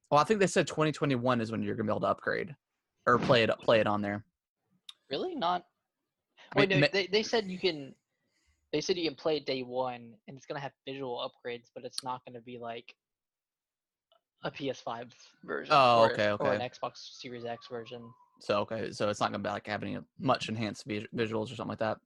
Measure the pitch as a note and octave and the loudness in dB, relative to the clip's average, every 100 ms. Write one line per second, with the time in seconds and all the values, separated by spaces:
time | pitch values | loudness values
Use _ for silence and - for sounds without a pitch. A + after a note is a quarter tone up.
0 | _ D3 D3+ G#3+ F#3 F#3+ D#3+ - D#3 - | _ 4 4 4 4 4 0 2 0 2
1 | D3 B2+ B2 A#2+ A2 G#2+ G#2 G#2+ G#2+ G#2 | 0 2 2 0 0 -2 -2 -2 0 0
2 | G2+ G2 - A2+ - C#3+ _ _ _ _ | 0 0 -2 -4 -4 -10 _ _ _ _
3 | - A#2+ G#2+ B2 A2 - - A#2 G#2 G#2 | 4 4 6 6 6 2 4 6 6 2
4 | G2+ G#2 - _ _ _ _ _ - - | 0 -4 -8 _ _ _ _ _ -20 -20
5 | _ C#3 F4 D4+ F3 F3+ - _ _ _ | _ -6 -4 -2 -2 -2 -4 _ _ _
6 | _ _ _ _ - C#3+ C#3 E3 C#3+ G3 | _ _ _ _ -2 2 4 4 4 2
7 | F3+ G3+ - A#3 G3 F3+ F#3 D#3 C3+ - | 2 0 2 0 -2 -2 -2 -2 -6 -16
8 | _ _ _ _ _ _ _ D3+ D3+ F3 | _ _ _ _ _ _ _ -2 0 0
9 | D#3+ C#3 E3 D3+ C#3 C3 B2 B2 B2+ A#2+ | -2 -2 -2 -2 -2 -6 -4 -4 -4 -6
10 | A#2 A2 - C3+ - D3 C#3 - C3+ C3+ | -14 -20 -18 -16 -12 -10 -10 -12 -12 -10
11 | C3 B2 C3 - B2 A#2+ A#2 C3 B2 - | -8 -6 -8 -10 -10 -10 -12 -16 -12 -10
12 | C3 B2+ - B2 A#2+ A#2+ A#2 A#2 - - | -8 -8 -12 -16 -14 -12 -12 -12 -16 -20
13 | _ _ _ _ _ _ _ _ _ _ | _ _ _ _ _ _ _ _ _ _
14 | _ _ _ _ D#3+ - C#3 B2 B2 A#2 | _ _ _ _ -10 -6 -6 -6 -8 -10
15 | B2 - - _ - D3 C#3+ D3+ B2+ A#2 | -12 -18 -20 _ -8 -6 2 6 6 8
16 | A2+ - G#2 G#2 C#3 G#2+ B2 - B2+ - | 6 4 0 2 0 0 -2 -8 -10 -10
17 | - - C3+ A#2+ A#2 A#2 - B2 A2+ B2 | -16 -16 -14 -10 -10 -10 -12 -14 -12 -14
18 | A#2 - _ _ - A#2+ A2 A2+ - - | -16 -20 _ _ -2 0 0 -4 -6 -2
19 | G#2 G#2 G#2+ G#2 G2+ G2+ - G#2 G2+ G2 | 0 2 0 0 -4 -4 -4 -6 -4 -8
20 | - - C3 A#2+ - A2+ G#2+ - - G#2 | -10 -4 0 0 0 -4 -4 -6 -6 -6
21 | A2+ B2+ A2 A2+ A2 A#2 - G#2+ A2 G#2 | -6 -4 -2 -2 -6 -6 -8 -2 -2 -4